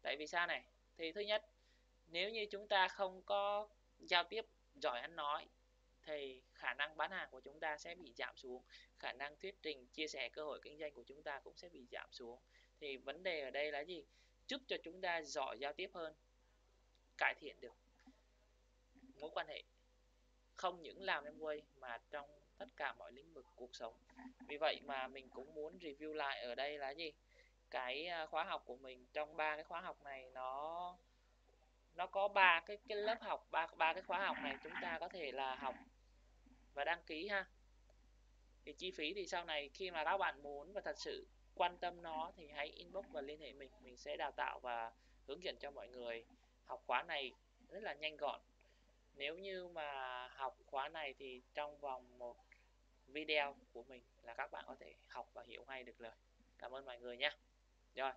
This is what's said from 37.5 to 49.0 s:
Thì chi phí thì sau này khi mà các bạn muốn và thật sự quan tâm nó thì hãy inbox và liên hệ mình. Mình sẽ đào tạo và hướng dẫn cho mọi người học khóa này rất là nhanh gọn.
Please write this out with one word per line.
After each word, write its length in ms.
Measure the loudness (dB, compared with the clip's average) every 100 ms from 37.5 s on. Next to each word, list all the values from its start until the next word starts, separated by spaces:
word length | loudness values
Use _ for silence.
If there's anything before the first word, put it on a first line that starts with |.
| -10 -20 -20 -20 -20 -20 -20 -20 -20 -20 -16 -12
Thì 80 |
chi 180 | -6 -6
phí 220 | -2 -2
thì 140 | 0 0
sau 180 | 0 2
này 240 | 0 -2
khi 180 | -4 -2
mà 120 | 2
các 140 | 4 6
bạn 240 | 4 2
muốn 320 | -8 -8 -6
và 80 | -4
thật 180 | -2 -2
sự 280 | -4 -4 -6 -20 -20 4
quan 220 | 4 4
tâm 240 | -4 -2
nó 300 | -4 -2 -2 -4
thì 120 | -10
hãy 200 | -4 -4
inbox 380 | -4 -8 -8 -4
và 100 | -4
liên 180 | -4 -6
hệ 140 | -10
mình. 180 | -12 -14 -14
Mình 160 | -18 -10
sẽ 200 | -6 -2
đào 140 | -2
tạo 280 | 2 0 0
và 320 | -2 0 -2 -6 -20 -20 -8
hướng 160 | -4
dẫn 140 | -4 -2
cho 120 | -6
mọi 160 | -6 -10
người 380 | -6 -4 -4 -6 -20 -20 _ -8
học 180 | -8 4
khóa 160 | 4
này 280 | 4 0 0 -6 -20 -20 -12
rất 140 | -8
là 100 | -6
nhanh 240 | -2 -4 0
gọn. 240 | 0 0 -8 _ -20 -20 -20 _